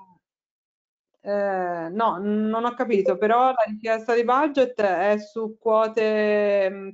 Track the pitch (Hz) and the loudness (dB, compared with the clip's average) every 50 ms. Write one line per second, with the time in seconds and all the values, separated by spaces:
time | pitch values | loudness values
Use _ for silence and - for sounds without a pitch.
0 | 190 185 175 _ _ _ _ _ _ _ _ _ _ _ _ _ _ _ _ _ | -20 _ _ _ _ _ _ _ _ _ _ _ _ _ _ _ _ _ _ _
1 | _ _ _ _ _ 196 202 202 202 196 190 185 180 175 175 170 165 165 180 220 | _ _ _ _ _ -6 -4 -2 -2 -2 -2 -2 -4 -4 -4 -6 -6 -6 -4 -2
2 | 226 214 165 175 202 208 208 214 214 214 220 226 233 240 233 240 247 220 226 196 | -2 -2 -2 -2 -2 -2 -2 0 0 -2 -2 -2 -2 -4 -2 -4 -2 0 0 2
3 | 190 180 185 185 214 208 226 240 254 262 254 240 214 214 214 214 220 220 226 220 | 2 0 0 0 2 2 4 4 4 2 2 0 -2 -2 -4 -6 -4 -2 -2 -2
4 | 220 240 233 233 233 226 247 277 302 302 277 277 254 247 - - 208 196 180 165 | 0 0 0 2 2 2 2 2 2 2 2 2 0 0 0 0 0 0 2 2
5 | 190 208 214 214 208 - - 226 220 214 220 - _ 226 220 220 220 214 220 226 | 2 2 0 0 -2 -8 -10 -8 -8 -8 -10 -4 _ 2 2 2 2 2 0 0
6 | 220 214 214 214 214 208 208 208 208 202 202 202 190 190 196 196 196 196 | 0 0 2 2 2 2 2 2 2 2 2 2 2 0 -2 -6 -10 -12